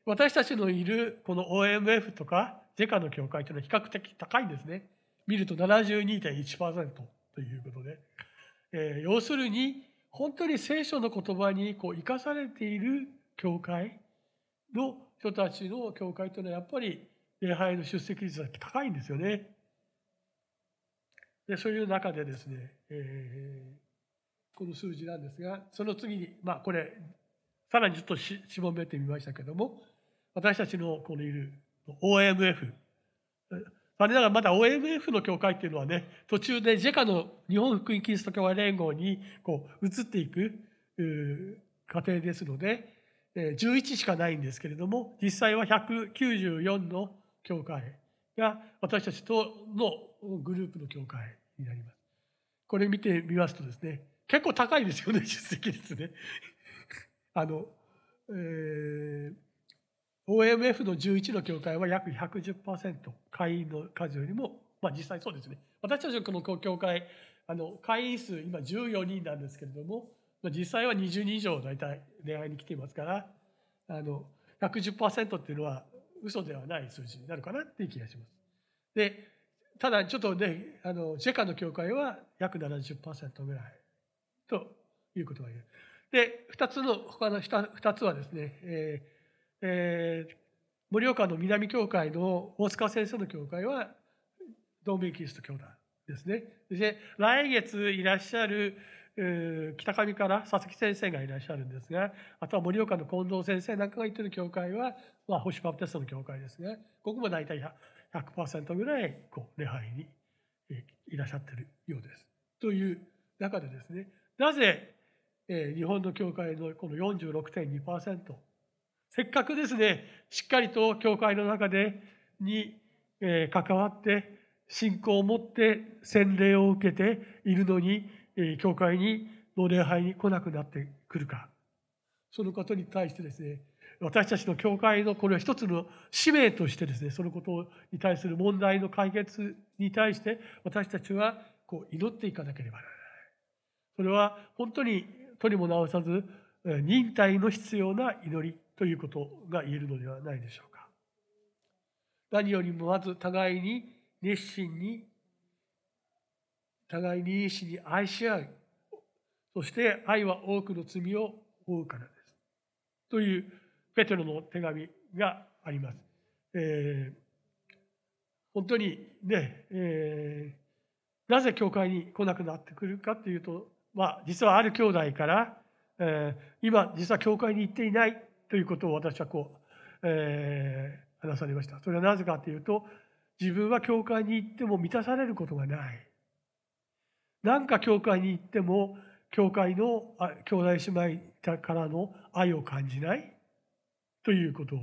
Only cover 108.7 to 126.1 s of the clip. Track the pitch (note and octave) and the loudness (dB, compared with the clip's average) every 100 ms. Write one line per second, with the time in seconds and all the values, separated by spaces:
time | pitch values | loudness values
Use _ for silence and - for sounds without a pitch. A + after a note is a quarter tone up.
108.7 | F3 B3+ C#4 D#3+ - - - - - C3+ | -4 -2 -2 -2 -6 -14 -16 -14 -8 -8
109.7 | A#2+ A2 B2+ D#3+ _ _ _ _ _ - | -6 -8 -10 -14 _ _ _ _ _ -14
110.7 | B2 - _ - C#3+ C3 C#3+ - A#2+ - | -14 -14 _ -12 -8 -6 -8 -10 -14 -14
111.7 | _ - C3 A2 - _ _ _ _ A3 | _ -12 -12 -12 -20 _ _ _ _ -2
112.7 | G3 F#3+ F3 - _ _ _ G3 G3 C#3 | 0 0 -4 -10 _ _ _ -6 -4 -8
113.7 | C3 - F3 G3 _ _ - D4 D4 G#3 | -12 -12 -14 -14 _ _ 0 2 6 4
114.7 | D3+ - _ _ _ _ _ - E3+ D3 | 4 -4 _ _ _ _ _ -8 -4 -4
115.7 | E3 E3 G3 F#3 - F3+ F3 E3 D#3+ D#3+ | -2 -2 0 -2 -4 -4 -4 -6 -6 -8
116.7 | D#3 E3 D3+ G3 F#3 D#3+ D3+ D3+ F3+ C#3+ | -8 -10 -4 -2 -2 -4 -6 -6 -6 -4
117.7 | C#3+ C#3+ F3 G3 F3+ - C3 _ _ _ | -6 -6 -6 -6 -8 -10 -18 _ _ _
118.7 | _ _ _ _ - - C#4 C#4 D4+ B3+ | _ _ _ _ -4 0 0 2 -2 -2
119.7 | A#3 G#3+ E3 - - _ - - B3+ A3+ | 4 4 4 -4 -20 _ -10 2 4 4
120.7 | A3+ A3 G#3+ A3 G#3 A3 G3+ G#3 G#3 G3+ | 4 2 4 2 4 4 4 2 2 2
121.7 | F#3+ G#3 G3 - - _ - G3 G#3+ G#3+ | 4 2 0 -14 -20 _ -6 -2 0 -2
122.7 | - _ _ _ _ F#3 E3+ D#3 F#3 F3+ | -10 _ _ _ _ 2 2 4 2 4
123.7 | F#3+ G3+ G3+ G#3+ G3+ G3+ - _ _ - | 4 2 0 2 2 0 -12 _ _ -12
124.7 | - A3 F#3 A3 G3 G3 A#3 A3+ A#3 A3+ | -2 0 2 4 4 6 2 0 4 4
125.7 | G#3+ - - - | 4 -2 -16 4